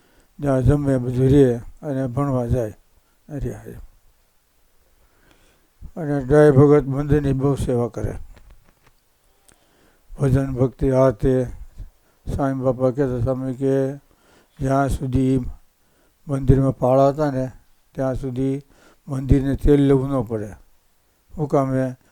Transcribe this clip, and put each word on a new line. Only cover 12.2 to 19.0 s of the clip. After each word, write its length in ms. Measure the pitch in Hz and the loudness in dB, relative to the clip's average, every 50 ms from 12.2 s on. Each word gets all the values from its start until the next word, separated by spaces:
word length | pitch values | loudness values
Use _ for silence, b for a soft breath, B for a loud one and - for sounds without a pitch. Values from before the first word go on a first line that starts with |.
| _ - - | _ -8 -4
સ્વામી 280 | - 143 135 135 131 127 | -4 -2 -2 -4 -2 -2
બાપા 280 | 131 123 123 131 131 | -2 0 0 0 0
કહેતા, 320 | 120 139 143 127 127 123 117 | 0 0 -2 -2 -2 -2 -2
સ્વામી 300 | 131 131 127 131 131 127 | -2 -4 -4 -4 -6 -6
કે 420 | 123 135 135 135 135 135 135 143 143 - b b b b b b b b b _ - | -2 -2 0 0 0 0 -2 -6 -10 -16 b b b b b b b b b _ -6
જ્યાં 300 | 135 131 135 135 139 131 | -4 -2 0 0 0 0
સુધી 500 | - - 147 131 123 135 131 131 135 131 127 - - - _ _ _ _ _ _ _ _ _ _ _ _ _ | -2 -4 -4 -2 0 0 0 2 0 0 -2 -6 -10 -14 _ _ _ _ _ _ _ _ _ _ _ _ _
મંદિરમાં 500 | 160 139 135 135 123 131 131 135 135 123 | -8 -6 0 2 4 4 4 2 0 -2
પાળા 320 | - 135 123 131 135 135 139 | 0 0 2 4 4 4 2
હતા 220 | 139 151 151 147 | 2 0 -2 -2
ને, 200 | 135 131 127 131 - - _ _ _ _ _ _ _ | -2 -4 -6 -6 -10 -16 _ _ _ _ _ _ _
ત્યાં 200 | - 131 131 127 | -6 -4 -4 -4
સુધી 460 | 113 131 131 123 127 131 135 135 143 b b b b b b b b | -6 -6 -8 -6 -4 -4 -4 -4 -6 b b b b b b b b